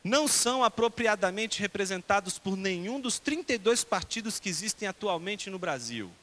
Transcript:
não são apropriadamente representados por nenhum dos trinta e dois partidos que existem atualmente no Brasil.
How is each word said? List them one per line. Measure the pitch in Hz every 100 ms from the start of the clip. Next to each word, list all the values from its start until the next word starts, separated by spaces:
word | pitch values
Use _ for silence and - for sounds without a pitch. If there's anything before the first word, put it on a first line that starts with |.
não | 175 262 302
são | - 233 262
apropriadamente | 233 - 233 226 226 208 185 190 220 -
representados | 202 196 190 190 - 202 185 -
por | 190 190
nenhum | 190 180 185 269
dos | 254 -
trinta | - 311 330
e | 240
dois | 196 240
partidos | - 190 - - 220 -
que | 196
existem | 160 208 - 202
atualmente | 185 208 170 175 208 -
no | 190
Brasil. | 175 135 117 117 95 85